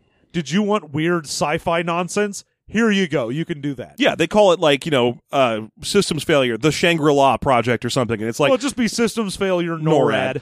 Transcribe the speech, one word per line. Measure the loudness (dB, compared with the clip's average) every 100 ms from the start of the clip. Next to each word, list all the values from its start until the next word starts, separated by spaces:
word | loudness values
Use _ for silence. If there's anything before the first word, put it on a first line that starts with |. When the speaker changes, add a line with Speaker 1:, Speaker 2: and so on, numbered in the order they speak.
| _ _ _
Speaker 1:
Did | -8 -2
you | -2
want | 0 -2 -2
weird | -4 -2 -2 -4
sci-fi | -4 -2 -2 -2 -2
nonsense? | -2 -4 -4 -2 -4 -6 -18 _ -6
Here | 0 2
you | 2 0
go. | -2 -2
You | -4 -6
can | -6
do | -8 -8
that. | -10 0
Speaker 2:
Yeah, | 0 2
they | 0
call | 4 4
it, | 4
like, | 4 2 2
you |
know, | 2 2 -2 -4
uh, | 0 0 0 -8 _
systems | -2 0 0 -4 0
failure, | 2 2 0
the | 0
Shangri-La | 2 0 2 2 4 4 2
project | 2 2 2 -2 -2
or |
something, | -2 -2 -4
and | -4
it's | 0
like, | 2
Speaker 1:
Well, | 2
it'd |
just | -2 -2
be | -4
systems | 0 -2 -2 -6 -4
failure, | -2 -2 -2 -2
norad. | 2 2 2 0 -2
Speaker 2:
norad. | -6